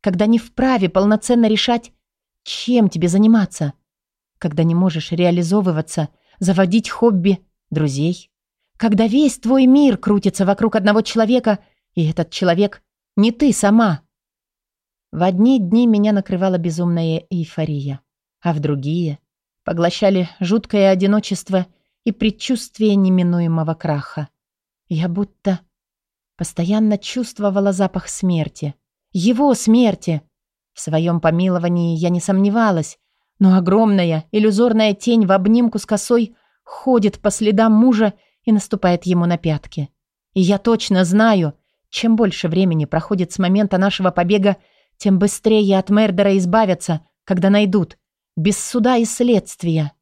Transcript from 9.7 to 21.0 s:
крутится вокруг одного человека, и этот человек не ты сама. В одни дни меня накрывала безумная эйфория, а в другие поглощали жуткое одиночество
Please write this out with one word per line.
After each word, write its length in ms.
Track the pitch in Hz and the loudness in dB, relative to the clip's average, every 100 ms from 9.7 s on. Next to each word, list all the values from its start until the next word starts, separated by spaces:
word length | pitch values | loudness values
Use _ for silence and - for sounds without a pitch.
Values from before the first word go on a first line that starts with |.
| 277 285 208 | 4 4 0
крутится 480 | - 202 196 - 190 | 0 0 0 -2 -2
вокруг 300 | 196 220 220 | 0 0 0
одного 260 | 196 214 | 0 0
человека, 580 | 220 226 220 247 240 202 _ _ _ - | 0 -2 0 0 0 -4 _ _ _ -4
и 120 | 156 | -2
этот 220 | 160 165 | -2 -6
человек 540 | - 185 170 202 - _ _ _ - | -2 0 2 0 -2 _ _ _ 0
не 160 | 214 | 0
ты 200 | 233 294 | 2 0
сама. 520 | 208 202 214 220 147 _ _ _ _ _ _ _ _ _ _ _ 156 | 2 2 4 2 -2 _ _ _ _ _ _ _ _ _ _ _ -4
В 80 | |
одни 360 | 180 180 226 262 | -2 2 2 2
дни 280 | 180 220 240 | 0 2 2
меня 240 | 208 214 | 2 2
накрывала 460 | 202 190 185 190 185 | 0 -2 -4 -2 -2
безумная 680 | 170 160 175 170 165 160 - | -4 -4 -2 -2 -2 -4 -6
эйфория, 720 | 180 160 - 156 147 139 139 _ _ _ _ | -8 -6 -6 -6 -6 -8 -10 _ _ _ _
а 100 | 175 | -6
в 80 | 151 | -4
другие 600 | 147 143 139 170 165 143 _ _ _ _ | -2 -4 -4 -4 -4 -8 _ _ _ _
поглощали 640 | - 170 170 - 202 190 175 - | -8 -2 -2 0 0 0 -4 -6
жуткое 480 | 175 220 - 208 196 | -2 -2 -2 0 2
одиночество 800 | 190 | 2